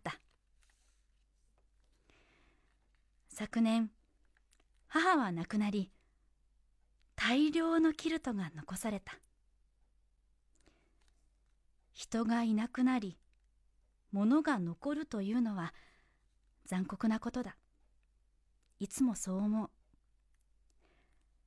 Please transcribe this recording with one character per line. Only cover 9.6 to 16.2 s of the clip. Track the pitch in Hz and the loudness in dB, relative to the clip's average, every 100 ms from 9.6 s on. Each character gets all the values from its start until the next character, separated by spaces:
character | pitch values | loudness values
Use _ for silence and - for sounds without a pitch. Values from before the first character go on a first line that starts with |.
| _ _ _ _ _ _ _ _ _ _ _ _ _ _ _ _ _ _ _ _ _ _ _ | _ _ _ _ _ _ _ _ _ _ _ _ _ _ _ _ _ _ _ _ _ _ _
人 | - - 226 226 | -20 -6 -2 0
が | 233 | 0
い | 233 | 2
な | 214 240 | 0 0
く | - | 2
な | 254 254 | 2 2
り、 | 202 - _ _ _ _ _ _ _ _ _ | -2 -10 _ _ _ _ _ _ _ _ _
物 | 196 214 302 | 0 4 4
が | 302 233 | 4 0
残 | 170 170 285 294 | -2 -4 -4 -4
る | 311 | -4
と | 214 | -4
い | 196 | 0
う | 240 | 0
の | 226 196 | 0 -2
は | 165 - - _ _ _ | -6 -10 -20 _ _ _